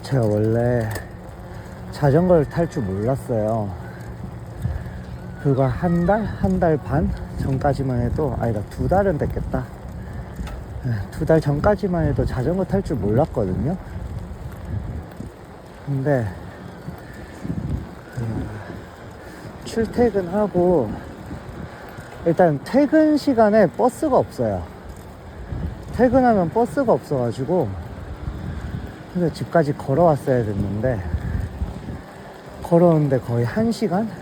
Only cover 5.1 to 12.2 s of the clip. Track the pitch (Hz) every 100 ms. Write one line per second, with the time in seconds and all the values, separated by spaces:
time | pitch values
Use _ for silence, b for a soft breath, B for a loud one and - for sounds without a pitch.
5.1 | B - - 143 131 131 120 175 170 175
6.1 | 214 202 - 196 185 175 156 - 139 196
7.1 | - - - - 135 143 135 135 123 120
8.1 | - 147 113 117 107 95 - 127 185 202
9.1 | 151 113 - - 131 127 - - B B
10.1 | B B B B B - - 123 110 98
11.1 | - 156 160 - 143 196 202 196 170 151
12.1 | 131